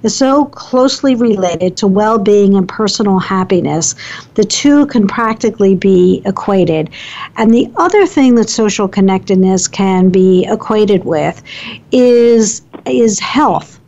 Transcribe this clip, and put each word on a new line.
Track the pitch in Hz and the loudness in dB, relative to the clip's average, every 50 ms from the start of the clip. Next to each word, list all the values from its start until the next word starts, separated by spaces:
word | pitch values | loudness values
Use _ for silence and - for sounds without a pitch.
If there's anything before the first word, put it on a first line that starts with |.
is | - 220 - | -4 -6 -2
so | - 269 262 269 294 285 | 0 0 2 2 0 0
closely | 285 - - - - - 254 254 269 262 - - 277 254 | -2 -6 -20 -12 -4 0 0 0 0 0 -2 -2 -2 0
related | 226 247 233 208 196 185 180 170 160 180 185 180 | 0 0 0 0 0 -2 -4 -4 -2 -4 -4 -4
to | - - | -2 -2
well-being | 196 190 208 214 214 226 226 196 208 208 208 202 196 196 | 0 2 2 0 0 0 0 2 2 2 4 4 4 2
and | 196 185 185 | 2 0 -2
personal | - - 214 202 - - 220 202 190 190 | -4 -4 -4 -4 -2 -2 -2 0 0 -2
happiness, | 185 - 196 190 185 185 196 180 160 143 151 165 160 - - - - - - - - - _ | -2 -2 -4 -4 -2 0 -2 -2 -2 -2 -4 -4 -4 -6 -8 -10 -16 -16 -16 -18 -18 -8 _
the | - | -2
two | 214 208 - - - 285 285 294 285 | -2 -2 -2 -2 0 2 2 2 2
can | 285 - 240 202 | 0 0 0 0
practically | 196 - - 233 220 220 220 - 220 220 - 202 196 196 | 0 -2 -2 -4 -4 -4 -2 -4 -4 -2 0 0 0 2
be | 180 - 196 190 180 180 185 185 - - | 2 2 2 2 4 4 2 0 0 -2
equated." | 196 190 - - - 202 190 175 170 160 156 156 - - - - - - - - - _ | -6 -6 -6 -4 -2 0 0 0 0 0 -2 -4 -6 -10 -18 -18 -18 -16 -16 -16 -14 _
And | - 226 226 226 | -2 2 2 2
the | 240 - - - | 2 0 -2 -2
other | - 330 370 403 415 381 | -2 -2 2 2 2 2
thing | - - 302 269 254 240 | 2 2 2 2 4 4
that | 233 214 - | 2 2 0
social | - - 220 208 196 - 208 190 | -2 -2 -2 -2 0 -2 -4 -4
connectedness | - 208 190 190 190 185 - - 196 185 185 185 190 180 - - | 0 0 2 2 0 -2 -2 0 0 2 2 2 2 0 -2 -6
can | - - 196 190 185 185 185 185 | -4 -2 -2 0 2 2 2 2
be | 180 190 185 190 185 180 - | 4 4 4 4 4 2 2
equated | - - 226 - - 220 214 214 202 202 180 - | -2 -4 -6 -4 -2 0 0 2 2 2 0 0
with | 117 127 151 147 156 160 - - - - - - 226 220 - _ _ | -2 -4 -2 -2 -4 -6 -8 -20 -20 -18 -18 -16 -18 -18 -20 _ _
is, | - 254 247 247 240 240 233 233 233 226 220 196 - - _ _ - - _ | 0 2 4 4 4 4 4 4 4 4 2 0 -4 -10 _ _ -20 -14 _
is | 269 262 247 233 226 202 - | -4 0 0 0 0 0 -4
health | - - - 262 302 233 170 - - - - - _ | -8 -4 -2 0 0 0 0 -2 -6 -10 -20 -20 _